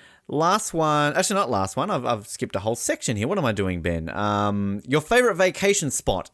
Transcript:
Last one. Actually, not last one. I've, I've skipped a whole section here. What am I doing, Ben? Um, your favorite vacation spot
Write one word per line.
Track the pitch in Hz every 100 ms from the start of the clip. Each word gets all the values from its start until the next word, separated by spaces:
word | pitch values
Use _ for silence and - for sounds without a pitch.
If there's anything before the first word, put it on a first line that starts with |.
| - - -
Last | 139 170 214 -
one. | 165 156 147 147
Actually, | 160 185 196
not | 160
last | 101 95 -
one. | 180
I've, | 160
I've | 120 113 104
skipped | - 127 98
a |
whole | 107 120
section | - 320 - 104
here. | 120
What | 202
am | 127
I |
doing, | 104 95 87
Ben? | 82 85 80
Um, | - 104 104 104 101 101 101 120
your | 147
favorite | - 240 247 175
vacation | 185 - 196 196 143
spot | - - 92 -